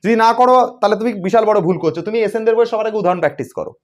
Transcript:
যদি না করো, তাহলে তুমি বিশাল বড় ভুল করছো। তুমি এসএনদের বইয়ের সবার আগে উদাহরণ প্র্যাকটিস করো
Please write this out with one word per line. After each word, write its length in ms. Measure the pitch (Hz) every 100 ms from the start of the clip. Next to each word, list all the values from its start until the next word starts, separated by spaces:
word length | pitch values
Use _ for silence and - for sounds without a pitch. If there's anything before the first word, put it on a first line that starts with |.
যদি 120 | 190 226
না 160 | 226
করো, 460 | 233 247 254 240 -
তাহলে 160 | 208 208
তুমি 160 | 226
বিশাল 320 | 208 180 226
বড় 160 | 214 208
ভুল 180 | 170 180
করছো। 240 | 165 156
তুমি 160 | 185 226
এসএনদের 360 | 214 226 220
বইয়ের 120 | 226 233
সবার 200 | 226 220
আগে 100 | 214
উদাহরণ 220 | 180 180
প্র্যাকটিস 340 | 156 - 120
করো 200 | - 76 -